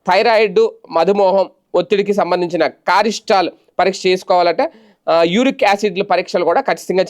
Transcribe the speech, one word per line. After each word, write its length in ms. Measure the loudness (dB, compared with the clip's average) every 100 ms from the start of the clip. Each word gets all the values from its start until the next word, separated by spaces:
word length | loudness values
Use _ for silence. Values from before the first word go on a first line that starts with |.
| -2
థైరాయిడ్, 480 | 2 2 2 2 2 0 -2 -6
మధుమేహం, 580 | -2 0 2 2 2 -2 _ _ -4
ఒత్తిడికి 380 | -2 -2 0
సంబంధించిన 540 | -2 0 -2 -2 -2 -2
కారిస్టాల్ 840 | -4 -2 0 0 -4 -2 0 0 -6 _ -2
పరీక్ష 280 | -2 0 -2
చేసుకోవాలట. 540 | -2 0 0 2 0 -4 -6 _ _ -2
ఆ, 140 | 0
యూరిక్ 400 | 2 2 0 0
యాసిడ్ల 400 | 0 0 -2 -4
పరీక్షలు 420 | -2 -2 -2 -2 0
కూడా 160 | 0
ఖచ్చితంగా 440 | -2 -4 -2 -2 0